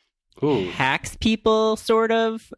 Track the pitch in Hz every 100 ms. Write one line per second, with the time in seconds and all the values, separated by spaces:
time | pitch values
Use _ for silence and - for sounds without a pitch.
0 | _ _ _ _ 147 131 92 - 131 151
1 | - - 220 220 220 220 220 220 - 226
2 | 226 226 226 226 -